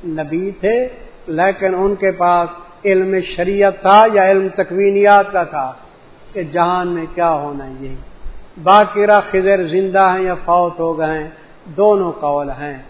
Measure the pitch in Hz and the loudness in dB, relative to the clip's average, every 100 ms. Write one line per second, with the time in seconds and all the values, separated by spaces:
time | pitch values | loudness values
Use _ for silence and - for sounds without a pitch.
0 | 180 156 147 160 190 196 196 233 254 - | -8 -8 -6 -6 -6 -4 -2 0 -2 -8
1 | - - - 160 185 190 190 185 196 196 | -20 -20 -8 0 0 0 -2 0 -2 0
2 | 190 185 175 175 170 - - - 202 190 | -2 0 2 2 0 -8 -20 -6 0 2
3 | 190 190 180 - 180 202 202 190 185 202 | 2 -2 -4 -4 -2 2 2 2 4 6
4 | 226 208 190 196 190 185 185 180 196 196 | 6 4 4 2 0 -4 -4 0 0 4
5 | 202 202 196 190 170 151 131 127 - - | 6 6 4 -2 -4 -6 -8 -10 -20 -20
6 | - - - - 160 160 170 180 180 175 | -20 -20 -14 -10 -8 -2 0 0 -2 -6
7 | 160 175 170 156 147 143 135 131 135 131 | -8 -2 -2 -2 -6 -10 -14 -14 -12 -12
8 | - - - - - - 170 202 214 208 | -14 -14 -12 -12 -18 -6 4 4 4 0
9 | 208 208 - 190 185 196 170 175 190 185 | 4 4 2 0 2 0 0 -2 0 2
10 | 190 185 185 180 - 175 175 170 165 160 | 2 2 -2 -4 0 0 0 -2 -6 -2
11 | 156 156 156 - - - - 151 208 202 | -4 -4 -8 -16 -20 -20 -16 0 2 2
12 | 175 156 147 143 143 131 147 135 131 | 0 -4 -4 -2 -4 -10 -12 -12 -18